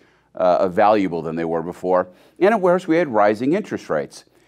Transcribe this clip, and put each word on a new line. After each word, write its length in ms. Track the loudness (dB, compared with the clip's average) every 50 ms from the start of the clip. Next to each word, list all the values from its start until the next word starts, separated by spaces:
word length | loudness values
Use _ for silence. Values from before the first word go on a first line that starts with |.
| _ _ _ _ _ _ -6
uh, 340 | -2 0 2 2 2 0 0
valuable 520 | 0 2 4 4 4 2 0 -2 -4 -6
than 120 | -6 -6 -6
they 120 | -6 -4
were 160 | -4 -4 -4
before. 480 | -6 -6 -10 -6 -2 0 0 0 0 -2 -6 _ _ _ _ 0
And 160 | 0 2 2
of 60 | 2
course, 260 | 2 2 2 0 0
we 100 | 0 0
had 120 | 0 0 0
rising 460 | 2 2 4 2 2 0 0 -2 -2
interest 360 | -2 -4 -6 -10 -10 -6 -4
rates. 340 | -4 -4 -4 -6 -12 -20 -20 _ _ _ _